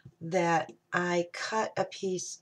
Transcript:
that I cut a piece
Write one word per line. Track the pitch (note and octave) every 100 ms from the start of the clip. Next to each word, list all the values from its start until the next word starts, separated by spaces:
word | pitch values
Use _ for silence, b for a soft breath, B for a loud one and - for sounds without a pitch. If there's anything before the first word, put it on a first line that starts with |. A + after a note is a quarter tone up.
| B -
that | E3 F#3 E3+ E3 - - -
I | F3 F3 F3 F3
cut | - - A3 B3+ -
a | F#3+
piece | - F#3+ F3+ - -